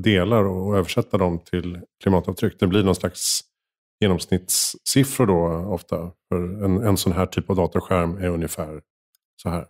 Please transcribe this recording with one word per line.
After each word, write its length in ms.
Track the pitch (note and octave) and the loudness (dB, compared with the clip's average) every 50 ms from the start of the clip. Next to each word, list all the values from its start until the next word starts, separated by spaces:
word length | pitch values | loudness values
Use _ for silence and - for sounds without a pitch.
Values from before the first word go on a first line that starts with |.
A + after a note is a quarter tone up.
| F#2 | 2
delar 400 | A2 G#2 F#2 F2 G2+ A#2+ A2 G2 | 2 4 4 4 4 2 2 2
och 320 | G2 F#2 F#2 F#2 G2+ G#2 | 2 -2 -4 -2 0 0
översätta 420 | G2 F2 E2 - A#2+ A#2+ - - G2 | 0 0 0 -2 -2 -2 0 0 0
dem 200 | F#2 F2+ E2+ E2+ - - | 2 0 0 -2 -6 -6
till 300 | - F2+ E2+ F2 F2 F2 - - _ _ - | -6 -6 -6 -6 -10 -12 -14 -20 _ _ 0
klimatavtryck. 580 | G2 F#2+ F2 E2 - F#2 - - G2 - - | 2 2 2 2 -2 -4 -2 -4 -4 -2 0
Det 60 | G#2 | 0
blir 160 | F2+ F2+ G#2+ F#2+ | 2 4 4 4
någon 120 | F#2+ F2+ | 4 2
slags 460 | - - F2+ - - - - - - - _ _ _ _ _ _ _ _ _ _ - | 0 -2 -6 -6 -6 -4 -4 -4 -4 -6 _ _ _ _ _ _ _ _ _ _ 0
genomsnittssiffror 1300 | G#2+ G2 F#2 E2 - - F#2+ F2+ - - - - - - - - - - - C#3+ C3+ C#3 - - B2+ | 2 2 2 0 0 0 -2 -2 0 -2 -2 -2 -2 -4 -6 -8 -6 0 2 2 2 2 2 2 2
då 460 | G2+ F#2 E2+ E2+ E2+ E2 E2 F2 G2+ F#2+ | 4 4 2 2 0 -2 -4 -4 -4 -6
ofta. 220 | E2+ - - G2 E2+ E2 F2 - _ _ - | -6 -6 -6 -8 -6 -6 -8 -14 _ _ -6
För 360 | F#2+ F2 F2 F2 F#2+ G#2 G2+ | -4 -4 -4 -4 -6 -2 0
en, 220 | G2 F2+ F#2+ A2 | 0 2 2 2
en 100 | G#2 G2 | 2 2
sån 160 | F2+ - F#2+ F2 | 2 2 0 0
här 140 | F2+ F#2 | 0 0
typ 240 | - - - E2 - | -2 -2 -4 -2 0
av 60 | G2 | 0
dataskärm 600 | F#2 F2 D#2+ - F2+ - - F#2+ F2+ E2+ E2 E2+ | 0 0 0 0 -2 -2 0 0 0 0 -2 -2
är 120 | G2 F#2 F2+ | -4 -4 -4
ungefär 520 | F2 E2 E2 D#2 - - E2 D2+ D#2 D2+ - _ _ _ _ _ _ _ _ _ _ - - | -2 -2 -4 -6 -6 -8 -10 -10 -12 -14 -18 _ _ _ _ _ _ _ _ _ _ -12 -8
så 60 | F#2 | -6
här. 160 | E2+ E2+ D#2+ - | -6 -6 -8 -10